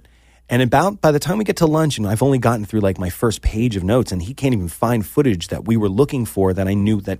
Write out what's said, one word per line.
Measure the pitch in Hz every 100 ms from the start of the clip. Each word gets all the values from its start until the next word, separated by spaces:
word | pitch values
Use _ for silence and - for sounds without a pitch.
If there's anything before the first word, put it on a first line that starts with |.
| _ _ _ _ -
And | 123
about, | 127 135 185 208
by | 160
the | 147
time | 139 107
we |
get | 180 190
to | 165
lunch, | 156 156 123
and | 101
I've | 107
only | 143 131
gotten | 117 120
through, | 101 110
like, | 98 92
my | 90
first | - 117 -
page | - 110 123 101
of |
notes, | 90 127 -
and | 90
he | 90
can't | 135 135
even | 113 87
find | - 117 120 95
footage | - 143 90 -
that | 80 98
we | 113
were | 101
looking | 98 143 139
for | 113 - 95
that | 92 95
I |
knew | 101 104 107
that | 95 95